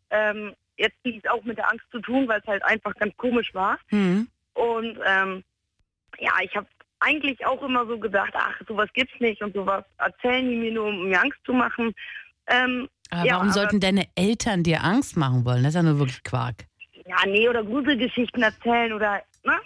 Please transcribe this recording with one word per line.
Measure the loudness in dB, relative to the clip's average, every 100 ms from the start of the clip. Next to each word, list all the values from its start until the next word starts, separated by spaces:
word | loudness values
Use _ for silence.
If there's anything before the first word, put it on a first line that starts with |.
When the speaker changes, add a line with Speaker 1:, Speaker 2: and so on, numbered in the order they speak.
| -4
Speaker 1:
Ähm, | 0 0 -2 -8 -16 _ -4
jetzt | -4 -4 -10
hat |
es | -6 -4
auch | -4
mit | -4 -4
der | -2
Angst | -2 -6
zu | -12
tun, | -2 0 0
weil | -2
es | -2
halt | -2
einfach | 0 -2 -4 -4
ganz | -4 -2
komisch | 0 0 -2
war. | -2 -2 -2 -2
Speaker 2:
Mhm. | 2 2 2 -2 _ _
Speaker 1:
Und, | -2 0 0 -4 -4 0
ähm, | 2 0 -4 -12 _ _ _ _ _ _ -6
ja, | -2 0
ich | -2 -6
hab | -8 _ _ -2
eigentlich | 0 0 -2 -2 -2
auch | -2
immer | 0 0 0
so | -4
gedacht, | -2 0 0 -2
„Ach, | -2 -4 -6
sowas | -2 -2
gibt's | -2 -4 -2
nicht | -2 -2
und | -6 -4
sowas | -2 -2 -4 -6
erzählen | -6 -2 -2 0 0
die | -2
mir | -2
nur, | -2 -4
um | -4 0
mir | 0
Angst | 0 -2 -2
zu |
machen.“ | 0 0 0 -4 -4 -12 -16 -18 _ 0
Ähm, | 2 2 -2 -8 _ -8
Speaker 2:
Aber | 0 2
Speaker 1:
ja, |
Speaker 2:
warum | 2 2
Speaker 1:
aber |
Speaker 2:
sollten | 2 2 2
deine | 2 2 0 0
Eltern | 2 2 0 2
dir | 2 2
Angst | 2 2 0 0
machen | 2 2 2
wollen? | 2
Das | 2
ist | 4
ja |
nur | 4 4
wirklich | 2 -2
Quark. | -6 -4 -4 -8 -16 _ -20 -20 -4
Speaker 1:
Ja, | 0 2
nee, | 4 4
oder | 2
Gruselgeschichten | 0 -2 0 0 0 0 -2 2
erzählen | 0 0 0 2 2
oder, | 0 -2 -2 -6 _
ne? | -2 -2